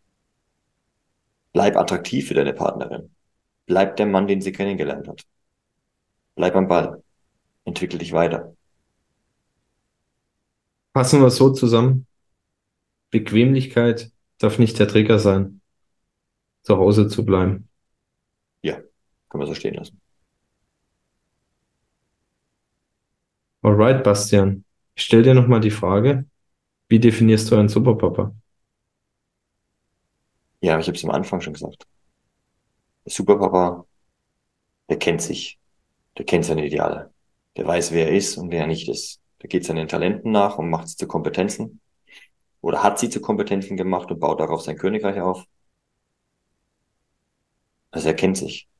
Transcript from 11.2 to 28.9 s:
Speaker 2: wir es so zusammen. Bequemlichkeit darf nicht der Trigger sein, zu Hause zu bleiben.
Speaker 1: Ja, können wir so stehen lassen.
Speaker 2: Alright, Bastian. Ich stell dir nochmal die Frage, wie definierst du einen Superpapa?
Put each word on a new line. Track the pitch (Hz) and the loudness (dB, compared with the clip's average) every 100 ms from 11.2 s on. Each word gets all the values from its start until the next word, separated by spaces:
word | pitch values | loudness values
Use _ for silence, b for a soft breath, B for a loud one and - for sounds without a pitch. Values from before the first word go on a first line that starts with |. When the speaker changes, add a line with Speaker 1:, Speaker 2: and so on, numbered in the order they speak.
Speaker 2:
wir | 131 | 6
es | 123 | 6
so | 135 | 4
zusammen. | 131 120 113 127 131 - _ _ _ _ _ _ _ _ _ _ | 4 2 4 4 0 -4 _ _ _ _ _ _ _ _ _ _
Bequemlichkeit | 110 101 107 127 135 131 120 120 113 - _ _ _ | -4 0 2 4 2 0 0 0 0 -8 _ _ _
darf | 107 - | -2 2
nicht | 113 - | 0 2
der | 101 | 2
Trigger | 107 107 110 | 4 4 4
sein, | 98 95 98 - _ _ _ _ _ _ _ _ _ _ | 4 2 -2 -10 _ _ _ _ _ _ _ _ _ _
zu | - 95 | 0 4
Hause | 95 107 104 | 4 4 4
zu | - | 0
bleiben. | 101 95 92 95 - _ _ _ _ _ _ _ _ _ | 0 2 2 -2 -8 _ _ _ _ _ _ _ _ _
Speaker 1:
Ja, | 80 - - _ _ _ _ | -10 -10 -16 _ _ _ _
können | - | -10
wir | 73 | -8
so | |
stehen | - - | -8 -8
lassen. | - - _ _ _ _ _ _ _ _ _ _ _ _ _ _ _ _ _ _ _ _ _ _ _ _ _ _ _ _ _ _ _ _ _ _ _ _ _ | -10 -14 _ _ _ _ _ _ _ _ _ _ _ _ _ _ _ _ _ _ _ _ _ _ _ _ _ _ _ _ _ _ _ _ _ _ _ _ _
Speaker 2:
Alright, | 107 104 113 135 | 2 4 6 4
Bastian. | 104 104 - 101 98 98 - _ _ | 2 2 2 2 4 0 -8 _ _
Ich | - | -12
stell | - 113 | 2 6
dir | 127 | 8
nochmal | 127 120 117 | 6 6 4
die | 107 | 2
Frage, | 107 92 101 127 135 139 _ _ _ _ _ _ | -2 0 2 2 0 -4 _ _ _ _ _ _
wie | 113 | 4
definierst | 120 107 113 107 110 | 4 4 4 4 4
du | 110 | 4
einen | 104 | 4
Superpapa? | - 131 107 - - 101 - _ _ _ _ _ | 4 2 2 0 -2 -6 -10 _ _ _ _ _